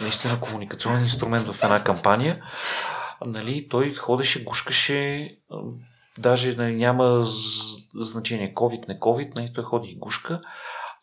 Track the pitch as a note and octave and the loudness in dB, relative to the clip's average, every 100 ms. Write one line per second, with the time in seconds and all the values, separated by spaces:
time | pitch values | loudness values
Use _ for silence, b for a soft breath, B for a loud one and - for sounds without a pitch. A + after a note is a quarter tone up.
0 | G#2+ - B2 A#2+ A#2+ G#2+ G2+ - A#2 A#2+ | -4 -2 -2 -2 -2 -6 -8 -4 0 2
1 | B2 A#2+ A2+ A#2 A2 G2 G#2+ G#2 - E2+ | 2 0 0 0 0 0 4 4 4 2
2 | G#2 G#2+ C#3+ - B B B B B B | 4 4 4 -2 B B B B B B
3 | B B A#2+ A2 A2 C#3+ C#3+ B2 C#3+ C#3 | B B -8 -6 -4 -6 -2 0 0 0
4 | - B2 C3+ C3+ A#2+ - - B2 - C#3+ | 0 2 2 -2 -2 -4 0 2 2 2
5 | C#3+ C#3+ D3 - - G#2 G#2 A#2+ - b | 0 -4 -8 -14 -16 -12 -10 -12 -16 b
6 | b - A#2+ B2 B2+ A#2+ A#2+ A2+ B2 B2 | b 0 4 4 2 0 0 2 4 6
7 | B2+ A#2+ A2+ A2 A2 A2 G#2+ G#2+ - - | 6 6 2 0 -4 -6 -6 -10 -12 -10
8 | A2 A2+ G#2 A2+ G2 - A#2+ A#2 - F#2+ | -8 -6 -4 -4 -2 6 6 4 -8 0
9 | A2+ A#2 - A#2 A#2+ A#2+ A2+ A#2+ G#2 F2 | 4 4 0 -6 -6 -6 -2 -2 -2 -12
10 | G#2+ - - E3+ B B B B B B | -6 -6 -4 -8 B B B B B B